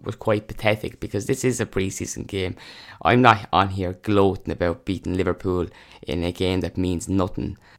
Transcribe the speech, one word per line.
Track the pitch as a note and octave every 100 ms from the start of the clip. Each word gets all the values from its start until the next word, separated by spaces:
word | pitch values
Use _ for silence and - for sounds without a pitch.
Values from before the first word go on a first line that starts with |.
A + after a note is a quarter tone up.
was | - -
quite | A2 G#2 -
pathetic | - G#2+ A2 - -
because | G#2 G#2 A#2
this | C3 B2+
is | A#2
a | G#2+
pre-season | G2 F#2+ - F2+ -
game. | - G2 F#2+ - - - - -
I'm | E2+ B2
not | B2 G2+ -
on | F2+ G2
here | G2 F2+
gloating | F#2 G#2+ G2+ G2 F#2 -
about | E2 F2 E2
beating | - F2+ F2+ F#2
Liverpool | F2+ F2 F#2+ F2+ E2+ - - -
in | - F2 F2
a |
game | F2+ F#2 F#2
that | E2+ -
means | F2+ E2+ -
nothing. | F#2+ F2+ - - F#2 -